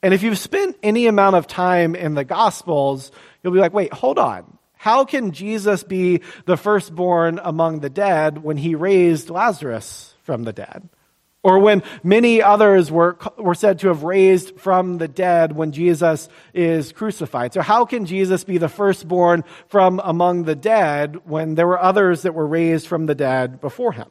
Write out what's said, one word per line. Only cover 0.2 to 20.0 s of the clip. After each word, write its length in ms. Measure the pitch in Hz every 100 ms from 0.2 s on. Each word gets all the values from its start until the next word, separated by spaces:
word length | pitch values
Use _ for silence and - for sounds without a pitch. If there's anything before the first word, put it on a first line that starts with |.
you've 140 | 220 202
spent 400 | - 392 392 -
any 240 | 208 220 233
amount 300 | 208 196 190
of 120 | 147
time 480 | - 180 180 170 175
in 200 | 170 151
the 80 |
Gospels, 880 | 131 185 226 - - 151 139 135 131 - - _
you'll 80 | 185
be 80 | 180
like, 140 | 196
"Wait, 180 | 196 170
hold 260 | - 254 277
on. 380 | 143 95 87 _ _ _
How 260 | - 240
can 300 | 269 285 220
Jesus 500 | 143 196 220 202 196
be 380 | - 185 180 175 - - -
the 100 | 175
firstborn 880 | 202 208 - 165 180 175 165 170
among 380 | 185 160 165 156
the 80 | 143
dead 520 | 135 202 165 156 151
when 140 | 151 151
he 180 | 160
raised 560 | 160 180 196 175 160 -
Lazarus 840 | 170 233 202 147 113 - - - _
from 220 | - 123 113
the 80 |
dead?" 340 | 110 - - 190 _ _ _ _ _
Or 180 | 190 190
when 240 | 208 202 - -
many 380 | 170 214 240 226
others 500 | 202 208 214 196 160
were, 260 | 160 170 175 214 -
were 180 | 202 175
said 240 | 214 185
to 80 | 190
have 160 | 160
raised 560 | 156 190 190 185 185 -
from 380 | 190 185 185 175
the 100 | 160
dead 480 | 143 180 170 165 151
when 160 | 156
Jesus 560 | 143 175 160 170 156 - - _
is 380 | - 170 165 160
crucified. 640 | - 214 - 151 127 123
So 80 | 190
how 240 | 165 220 240
can 200 | 247 185
Jesus 380 | 190 190 185
be 140 | - 180
the 100 | 165
firstborn 800 | - 202 190 160 180 175 175 - - _
from 320 | 202 185 185